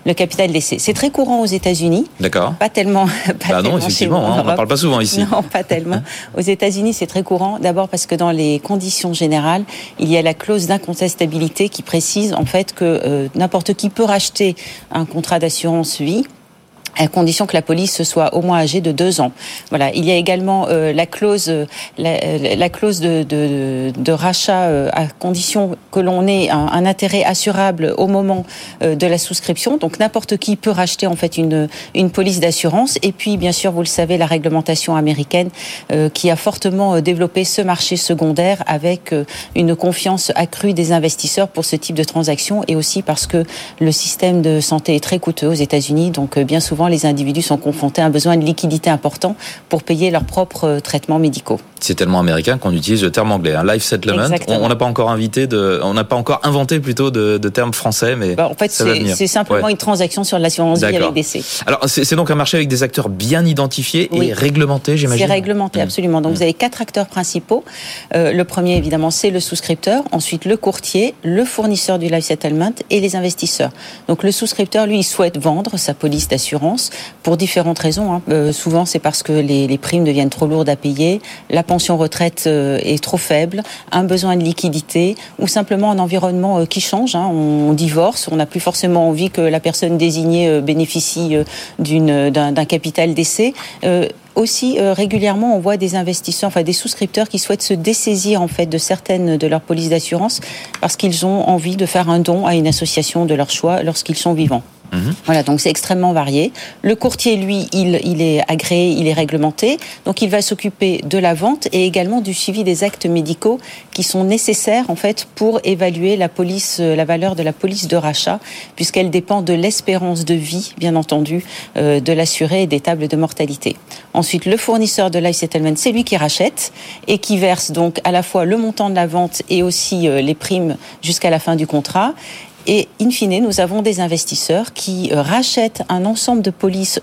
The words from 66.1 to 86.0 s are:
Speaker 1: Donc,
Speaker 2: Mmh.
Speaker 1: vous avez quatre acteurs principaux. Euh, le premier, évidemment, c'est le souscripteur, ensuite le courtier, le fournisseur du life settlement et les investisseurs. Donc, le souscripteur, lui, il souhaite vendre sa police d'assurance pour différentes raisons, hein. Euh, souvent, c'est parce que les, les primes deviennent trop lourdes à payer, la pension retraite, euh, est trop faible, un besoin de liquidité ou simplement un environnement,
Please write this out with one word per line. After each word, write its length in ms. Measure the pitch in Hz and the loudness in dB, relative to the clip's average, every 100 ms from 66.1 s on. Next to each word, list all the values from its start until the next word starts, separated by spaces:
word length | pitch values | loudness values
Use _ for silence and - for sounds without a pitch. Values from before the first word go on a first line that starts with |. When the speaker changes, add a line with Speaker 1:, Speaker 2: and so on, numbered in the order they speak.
| 160 | 2
Speaker 1:
Donc, 120 | 156 | 0
Speaker 2:
Mmh. 40 | 165 | 2
Speaker 1:
vous 60 | |
avez 120 | 170 | 0
quatre 280 | 165 247 - | 2 -2 -2
acteurs 240 | 220 208 196 | -6 -4 -4
principaux. 580 | 190 175 170 - 240 - - - - - | -4 -4 -4 0 -2 -2 -14 -14 -14 -4
Euh, 180 | 170 160 | 0 2
le 120 | 175 | 2
premier, 320 | 175 - 180 175 | 0 0 2 2
évidemment, 340 | 156 160 160 | 2 0 0
c'est 200 | - 208 | 0 0
le 100 | 180 | 0
souscripteur, 600 | 170 170 - 160 190 247 285 | -2 -4 -2 -2 0 0 0
ensuite 320 | 170 - 165 | -4 -4 -4
le 120 | 185 220 | 0 0
courtier, 580 | 202 - - 190 240 - | 0 -4 -2 0 0 -2
le 220 | 160 185 | -2 0
fournisseur 540 | 247 - 214 202 - 180 | 0 0 0 0 0 0
du 80 | 165 | 0
life 160 | 165 | 0
settlement 480 | - 156 156 151 190 240 - | 0 -2 0 0 0 -2 -2
et 100 | 202 | 0
les 160 | 190 185 | 0 0
investisseurs. 540 | 180 170 165 - 131 - - - - | -2 -2 -4 -2 -2 -4 -18 -12 -4
Donc, 140 | 165 | 0
le 100 | 196 | 0
souscripteur, 540 | 196 220 - 190 214 208 | 0 -2 -2 0 2 2
lui, 120 | 208 | 0
il 60 | |
souhaite 340 | - - 175 170 | 0 0 0 2
vendre 380 | 147 156 214 190 | 0 0 -2 -4
sa 160 | - | -4
police 340 | 139 156 147 - | -2 -2 -2 0
d'assurance 420 | 131 - 147 156 247 - - - - | -2 -2 0 0 0 -4 -8 -16 -6
pour 120 | - 165 | 0 2
différentes 420 | 185 180 165 165 | 2 2 0 0
raisons, 320 | 160 160 208 | 0 0 0
hein. 100 | 175 175 | -2 0
Euh, 240 | 156 147 | 2 2
souvent, 320 | 147 165 165 | 0 0 2
c'est 160 | 175 160 | 2 0
parce 220 | 156 - | -2 -4
que 80 | - | 0
les, 340 | 151 139 139 135 | 0 2 2 2
les 120 | 139 | 0
primes 260 | - 175 | 0 2
deviennent 260 | 160 139 139 | 2 2 0
trop 160 | - 151 | 0 0
lourdes 220 | 160 147 | 2 0
à 80 | 139 | 0
payer, 440 | 147 139 165 202 - - - | -2 0 0 0 -4 -18 -2
la 160 | 165 | -2
pension 320 | 165 180 - 165 | 2 0 2 2
retraite, 480 | 160 - 170 165 160 | 0 0 -2 0 0
euh, 320 | 151 139 135 | 2 2 0
est 180 | - 147 | 0 -2
trop 140 | - 175 | 0 -4
faible, 460 | - 151 170 196 214 - - | 0 2 2 -2 -8 -14 -4
un 140 | 180 | 0
besoin 320 | 180 185 185 180 | 2 2 2 2
de 60 | |
liquidité 720 | 165 170 180 151 - 190 180 214 - - | 0 0 -2 -2 -2 0 0 -2 -10 -4
ou 80 | 190 | -2
simplement 420 | 214 196 196 208 | 0 0 0 2
un 80 | |
environnement, 600 | 196 | 2